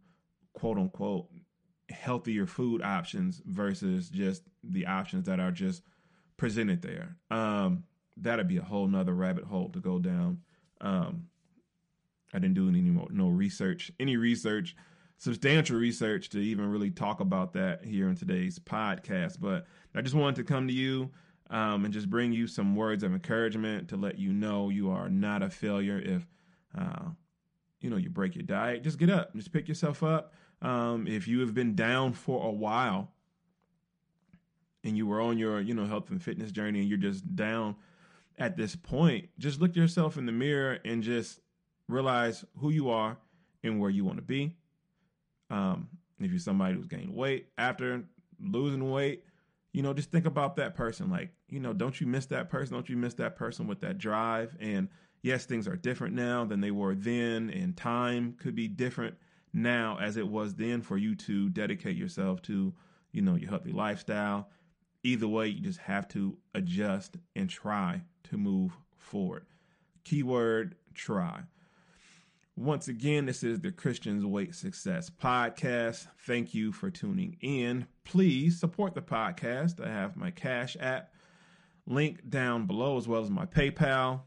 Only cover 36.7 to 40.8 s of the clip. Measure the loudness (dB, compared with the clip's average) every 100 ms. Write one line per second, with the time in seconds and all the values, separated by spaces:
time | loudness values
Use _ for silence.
36.7 | 2 2 2 2 -2 -4 -2 0 0 -2
37.7 | -4 -12 _ -20 -20 _ -4 -4 -2 -4
38.7 | -6 -4 4 4 4 -4 -6 -4 2 4
39.7 | 6 4 6 2 0 -2 0 2 2 2
40.7 | -2